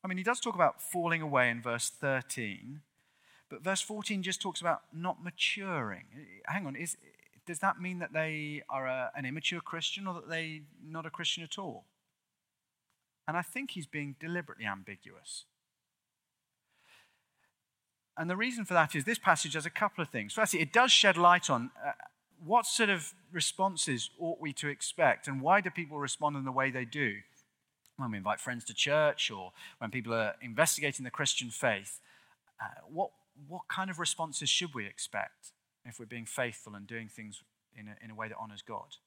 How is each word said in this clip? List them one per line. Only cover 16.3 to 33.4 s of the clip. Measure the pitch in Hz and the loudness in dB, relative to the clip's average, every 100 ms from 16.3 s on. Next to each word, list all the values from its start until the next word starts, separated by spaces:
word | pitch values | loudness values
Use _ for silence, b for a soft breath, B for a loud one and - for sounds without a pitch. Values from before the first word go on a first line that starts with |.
| _ _ _ _ b b b b b b b b _ _ _ _ _ _ - | _ _ _ _ b b b b b b b b _ _ _ _ _ _ -6
And | 165 | -4
the | 185 | 0
reason | 240 240 | -2 -2
for | 208 175 | 4 6
that | 151 | 6
is | 156 139 | 2 0
this | 226 | 2
passage | - 160 160 | 6 4 4
does | 151 156 | -2 -4
a | |
couple | - 208 - | 0 0 0
of | 156 | -4
things. | 120 104 | -4 -4
Firstly, | - 214 175 | 0 2 4
it | 160 | 4
does | 233 254 | 6 8
shed | - 208 170 | 8 8 8
light | 175 175 - | 8 8 6
on, | 127 127 - | 0 0 -6
uh, | 143 - - _ _ _ | -6 -6 -12 _ _ _
what | 160 233 226 | 2 4 4
sort | - 214 | 4 4
of | 185 147 - _ | 4 0 -14 _
responses | 175 - - 190 165 - 127 - - | -2 -2 2 0 2 0 0 -4 -6
ought | 165 170 | -6 -4
we | 151 | -6
to | 139 147 | -4 -4
expect, | 143 - - 147 - - | -4 -6 6 6 6 0
and | 135 | 0
why | 139 196 | 6 6
do | 185 | 6
people | - 165 151 | -4 -6 -4
respond | 139 - 151 143 | -4 0 0 0
in | |
the | 135 | 0
way | 127 135 | 2 2
they | 127 120 | 0 -4
do? | 143 127 101 - _ _ _ _ _ _ - | 0 0 0 -12 _ _ _ _ _ _ -8
When | 127 | -6
we | 104 | -4
invite | 95 107 | -2 -2
friends | - 120 - | -2 -8 -6
to | |
church | 110 - 147 151 - - | -2 4 6 6 4 -4
or | 104 92 B B B | -4 -12 B B B
when | 117 | -4
people | 127 113 | -4 0
are | 113 107 - | 2 0 -2
investigating | 123 113 160 - 143 - 127 | -6 4 4 4 -2 -2 -8
the | |
Christian | - 139 - 120 | -2 0 0 -4
faith, | - 131 101 101 - b b b b _ _ | 2 2 2 -2 -14 b b b b _ _
uh, | - - 85 | -10 -10 -12
what, | 160 - _ _ - | -4 -4 _ _ -20